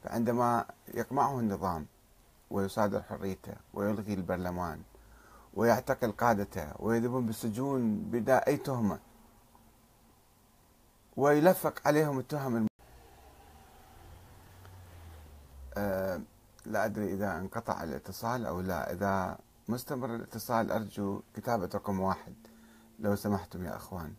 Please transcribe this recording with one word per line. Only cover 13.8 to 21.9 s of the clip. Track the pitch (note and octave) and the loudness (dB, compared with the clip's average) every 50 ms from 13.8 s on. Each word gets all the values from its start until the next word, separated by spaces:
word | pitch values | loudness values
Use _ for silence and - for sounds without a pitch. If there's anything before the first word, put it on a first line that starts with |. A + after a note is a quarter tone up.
| - - - - - - - - - - - - - - - - - - - - - - - - - - - - - - - - - - - - - - - | -20 -20 -20 -20 -20 -20 -20 -20 -20 -20 -20 -20 -20 -20 -20 -20 -20 -20 -20 -20 -20 -20 -20 -18 -18 -18 -18 -18 -20 -20 -20 -20 -20 -20 -20 -18 -16 -10 -6
آه، | - G2+ G2+ F#2+ F#2+ F#2+ F#2+ F#2 D#2 - - - - - - - - - | -4 -2 -2 0 0 -2 -2 -4 -4 -6 -10 -16 -20 -20 -20 -20 -18 -12
لا | A2+ A2 G#2 G2+ | -4 0 0 0
أدري | A2+ G2+ G#2+ G#2 F#2+ F#2 | 0 0 -2 -2 -2 -2
إذا | G2 G#2 G2+ F2+ D#2 | 0 0 -2 -2 -2
انقطع | F#2 F#2+ - A#2 A2+ - G2 - E2+ | -4 -6 -6 -6 -4 -4 -4 -4 -4
الاتصال | E2 C#2 C2 - - F#2+ - - A2+ A#2+ B2+ A#2 | -6 -6 -8 -8 -10 -12 -6 -4 -2 -2 -2 -2
أو | - D#2+ F2+ | -2 -4 -2
لا. | F2+ F#2 F#2 D#2+ - - D#2 | -2 -2 -2 -2 -2 -4 -2
إذا | F2+ G2+ G2 F#2+ F#2+ F#2 F#2 - - - - _ - - - | 0 0 2 2 2 0 -2 -4 -8 -12 -20 _ -18 -6 -4
مستمر | A2+ B2 B2 - D3+ B2+ B2 C3 A#2 | -4 -4 -4 -6 -6 -4 -4 -4 -6
الاتصال | A#2 - - - A2+ - - B2 A2+ A2 - - | -6 -8 -8 -10 -10 -4 0 2 2 2 2 0
أرجو | A2+ A2 G2 - - G2+ G2 G2 G2+ - - - | -2 -2 -4 -4 -4 -2 -2 -2 -4 -6 -10 -12
كتابة | - - - A#2+ A2+ F2 F2 - | -8 -2 0 0 0 0 -2 -4
رقم | G2+ - - | -4 -2 -2